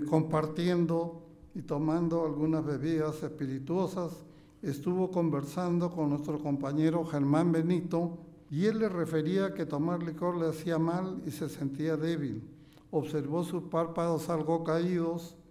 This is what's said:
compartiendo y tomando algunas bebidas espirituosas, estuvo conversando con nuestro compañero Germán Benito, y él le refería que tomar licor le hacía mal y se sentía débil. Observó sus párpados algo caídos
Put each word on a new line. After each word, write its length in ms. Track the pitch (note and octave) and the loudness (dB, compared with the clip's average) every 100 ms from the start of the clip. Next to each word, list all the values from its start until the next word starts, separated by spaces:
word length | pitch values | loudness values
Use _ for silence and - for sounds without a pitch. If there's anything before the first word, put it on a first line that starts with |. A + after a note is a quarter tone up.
| D3 | 2
compartiendo 1120 | D#3 D#3 D#3 D#3 D#3 F3 F3 E3+ E3 E3+ E3+ - - - | 2 4 0 0 0 2 2 2 0 -2 -8 -18 -20 -14
y 80 | G3+ | -12
tomando 640 | C3+ C#3+ D#3 D#3+ E3 E3 | -4 -2 0 2 2 2
algunas 400 | D#3+ D3 D#3 D#3+ | 0 0 2 2
bebidas 580 | D3+ C#3 D3 D#3+ D3+ D3+ | 0 -2 0 0 0 -2
espirituosas, 1000 | D3+ - C3+ C3 C3+ F3 F#3 F#3 E3+ - - - - - | -6 -4 -4 -4 -2 0 0 -2 -4 -6 -14 -20 -20 -8
estuvo 500 | G3 C3+ - F3+ F#3 | -6 -2 0 0 2
conversando 760 | F3+ E3 C#3 C#3 - F3+ F3 F3 | 2 2 2 -2 -2 0 2 0
con 160 | F3 D3 | 0 0
nuestro 320 | C#3+ C#3+ D3+ | 0 -2 -4
compañero 640 | D3+ C#3 C#3 D3 D#3 E3+ | -2 -2 0 2 4 2
Germán 480 | D#3+ D3 C#3 D3+ F3 | 0 0 4 6 6
Benito, 680 | E3 D#3+ F3+ E3+ E3 E3+ - - - - | 4 4 2 2 0 0 -4 -14 -20 -6
y 140 | D3 | 0
él 160 | G3+ A3 | 2 2
le 80 | A3 | 0
refería 680 | F3+ E3 D#3+ D#3 F#3+ G3 | 0 0 2 2 2 2
que 100 | F#3+ | 0
tomar 380 | D#3+ D3 D#3+ F3 | -2 0 0 0
licor 340 | E3+ D#3+ F3 F3 | -2 -2 -2 0
le 120 | E3 | 0
hacía 300 | D#3 F3 D#3+ | 0 0 2
mal 440 | E3 F3 F#3 F3+ | 2 0 -2 -6
y 60 | E3 | -6
se 180 | - D3+ | -6 -6
sentía 480 | - C#3 C#3 D#3 D#3 | -4 -4 -2 -2 0
débil. 460 | D#3+ E3 C#3 G#2+ - - - - - | 0 -2 -2 -6 -10 -18 -20 -20 -4
Observó 540 | E3 C#3 D3+ C3+ E3 | -2 0 -2 -2 -2
sus 200 | F3 F3 | -2 -4
párpados 640 | E3 E3 E3 E3 E3+ D#3+ D#3+ | -2 -2 0 0 0 0 0
algo 360 | E3 D#3 E3 | -2 0 0
caídos 720 | E3 E3 F3 F3 E3 E3+ E3+ - - | 2 0 2 0 0 -2 -8 -16 -20